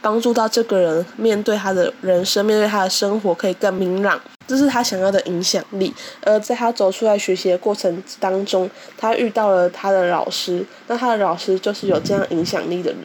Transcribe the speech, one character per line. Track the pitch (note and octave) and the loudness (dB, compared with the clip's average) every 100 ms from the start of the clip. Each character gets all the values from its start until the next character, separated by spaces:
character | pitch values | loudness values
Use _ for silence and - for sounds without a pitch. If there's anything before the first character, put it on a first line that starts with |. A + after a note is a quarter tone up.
帮 | G#3+ A3+ | -2 0
助 | A#3+ | 2
到 | A#3 A3 | 2 2
这 | A#3 | 0
个 | A3+ F#3+ | 0 2
人 | E3+ D#3+ F3 - | 2 0 -4 -2
面 | A3+ G#3 | 0 0
对 | G#3 G#3 | 0 -2
他 | F#3+ | 0
的 | F#3 F3 - | 0 0 -2
人 | F#3 F3 F#3+ | 0 2 2
生， | G#3 | 0
面 | G#3+ G#3+ | 2 2
对 | G#3 | 2
他 | G#3 | 2
的 | F#3+ | 0
生 | - G3+ G#3+ | 0 0 0
活 | G3+ E3+ | 0 0
可 | F#3+ | -2
以 | F3+ | 0
更 | G3+ | 0
明 | F#3 F#3 F#3 | 0 -2 0
朗， | G3+ D#3 - - - | 0 -2 -6 -20 -4
这 | C4 | 2
是 | C#4+ | 2
他 | B3 | 2
想 | A#3+ F#3+ | 0 0
要 | F#3+ | 2
的 | G3 | 0
影 | - F3 | 0 -2
响 | F#3 F#3 - | 0 -2 -4
力。 | G3 F#3+ - - - | -4 -4 -4 -18 -4
而 | G#3 G#3+ | 0 0
在 | G#3 A#3+ | 0 -2
他 | A#3 | -2
走 | A#3 F#3+ | 0 0
出 | F#3+ A3 | 2 0
来 | G3+ | 0
学 | - F#3 | 0 -2
习 | F#3+ | 0
的 | F3+ | 0
过 | G#3+ G#3 | 0 0
程 | F#3+ E3+ - - | -2 -2 -10 -6
当 | F#3+ F#3+ G3 | -2 -2 0
中， | F#3+ F#3 - - - | -2 -2 -6 -20 -6
他 | A3 | -2
遇 | A#3 A#3 | 0 0
到 | A3 G#3 | 0 2
了 | F#3 F3+ | 4 2
他 | - G3 | 0 0
的 | F#3+ F3 | 2 2
老 | E3 - | 0 -2
师， | - - F3 G3 - - | -4 -4 -4 -4 -12 -6
那 | A#3 | -2
他 | B3 | 0
的 | G#3+ | 2
老 | F#3 F3 | 0 0
师 | - F#3 | -2 -2
就 | G#3 | -2
是 | G#3 G3 | -4 0
有 | D#3 | 0
这 | - G3 | 2 0
样 | - | 0
影 | E3 | -2
响 | F3 F3+ - | -2 -2 -4
力 | F3 | -4
的 | F3+ - | -4 -6